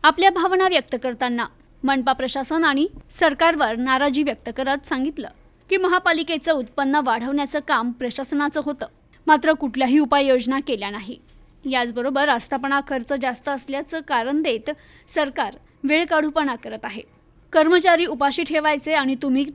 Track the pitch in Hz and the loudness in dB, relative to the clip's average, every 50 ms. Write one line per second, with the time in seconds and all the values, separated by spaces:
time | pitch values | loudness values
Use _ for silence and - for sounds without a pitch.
0 | - 302 320 - 370 392 349 359 330 370 370 370 381 370 370 294 262 - - 240 | 4 2 2 6 4 4 4 4 0 2 2 2 2 4 2 0 0 -2 -8 -4
1 | - 254 240 - 247 247 240 240 226 - _ _ _ _ _ - - 262 277 262 | -4 -6 -4 -4 -4 -4 -2 -4 -6 -6 _ _ _ _ _ -4 -2 0 0 2
2 | 233 269 262 262 262 254 - 277 262 - 311 330 339 311 277 269 302 392 - - | 2 0 0 0 -2 -4 -4 -4 -4 -2 0 2 2 2 2 2 0 -2 -2 -12
3 | - - - - 349 311 277 - 330 339 330 302 285 220 233 226 254 269 262 262 | -20 -20 -2 2 2 2 4 4 4 4 4 4 0 0 0 -2 0 0 2 2
4 | 285 294 254 285 302 277 226 - - 233 220 - 254 269 269 285 - - 311 262 | 2 2 2 2 0 0 -2 -6 -10 -10 -6 -4 -2 -2 -2 -4 -2 -4 -2 -2
5 | 262 302 - - 220 - - - - - _ _ _ - 381 381 370 359 359 370 | -2 -4 -4 -8 -12 -12 -14 -20 -20 -20 _ _ _ -2 0 0 2 2 2 2
6 | 370 359 330 320 320 - 330 302 - 330 320 277 247 - _ - 277 269 277 302 | 2 2 0 0 -2 -4 -4 -4 0 0 0 0 -2 -6 _ -2 0 2 2 2
7 | 269 262 226 226 233 262 277 294 285 277 - 294 294 - 294 240 226 247 240 - | 2 0 -2 -2 -2 -2 -2 -2 -4 -2 -4 -6 -2 0 -2 0 0 -4 -6 -6
8 | 262 247 240 - 269 - 311 285 294 277 - 302 285 294 285 - - - _ _ | -8 -6 -6 -8 -8 -4 -2 -2 -2 -2 -2 -4 -4 -4 -6 -6 -10 -12 _ _
9 | _ _ _ - _ 330 311 294 240 311 320 311 294 254 208 254 269 247 262 302 | _ _ _ -6 _ 2 4 4 4 2 0 0 -2 -6 -2 0 0 4 4 4
10 | 302 240 285 285 277 269 254 254 226 240 269 269 277 - 247 202 202 202 208 214 | 4 4 2 2 4 4 2 2 2 0 -2 -2 -2 -4 -6 -4 -4 -8 -8 -10
11 | 196 190 - - _ _ - - - - _ - - 277 262 254 240 240 220 240 | -12 -14 -16 -16 _ _ -20 -20 -20 -20 _ -12 -8 -2 -2 0 -2 -2 -4 -4
12 | 240 269 269 269 285 294 254 233 - - 285 262 262 277 277 277 269 - 285 262 | -4 -2 0 0 2 2 0 0 -2 -6 -6 -4 -2 0 0 -2 -2 -2 -6 -6
13 | 233 - 285 269 269 254 240 - _ 294 277 262 - - 269 277 294 285 330 320 | -4 -4 -4 -2 -2 -4 -6 -4 _ -6 -6 -6 -6 -8 -8 -8 -6 -6 -8 -10
14 | 294 - 285 240 226 254 285 302 311 311 233 220 226 - 302 - - - - - | -4 -2 -2 -2 0 0 -2 0 0 0 -2 -2 -4 -8 -10 -10 -14 -20 -20 -20
15 | _ - - 320 302 277 254 - 254 202 - - - _ _ _ - 269 294 320 | _ -6 -2 -2 -2 -2 -2 -4 -4 -4 -6 -14 -20 _ _ _ -2 0 2 2
16 | 339 - 339 311 302 302 285 320 302 277 240 233 - 226 214 220 - 226 196 220 | 2 2 0 0 0 0 0 0 -2 -2 -4 -6 -10 -12 -12 -10 -10 -12 -12 -12
17 | - _ _ _ _ _ _ - _ _ - 320 311 320 359 359 311 370 339 330 | -16 _ _ _ _ _ _ -20 _ _ 2 4 6 6 4 6 6 4 4 4
18 | 349 - 311 240 285 277 262 - 339 - 311 311 302 311 302 285 - 302 311 302 | 2 -2 -2 0 -2 -2 0 -2 -4 -2 -2 0 0 0 -2 -2 -2 -2 0 0
19 | 269 262 269 254 294 277 254 269 277 302 285 | 0 0 -2 -2 -2 0 0 0 0 -2 -6